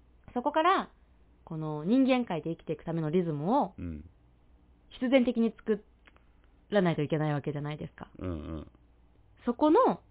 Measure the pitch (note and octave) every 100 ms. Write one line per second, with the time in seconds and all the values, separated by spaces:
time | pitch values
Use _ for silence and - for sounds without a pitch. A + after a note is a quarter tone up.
0 | _ _ - A#3+ B3 D4+ E4 F#4+ G#3 _
1 | _ _ _ _ - D#3+ D#3 D3+ D#3 B3+
2 | C4 B3+ A#3+ E3 D#3+ E3 - D#3 - E3
3 | D#3 E3+ E3+ D3 D#3 C4+ G#3+ - F2 D#2
4 | D#2 _ _ _ _ - _ _ - -
5 | B3+ C4+ A#3+ A#3 A3+ - - G#3 - _
6 | _ - _ _ _ _ - G3+ F3+ D#3
7 | C#3+ D#3+ D#3 D3 D3+ D3+ D3 D3+ C3+ -
8 | - - F#2 E2 D2+ D#2+ - - _ _
9 | _ _ _ _ - A#3+ D4+ F4 B4 F3+
10 | -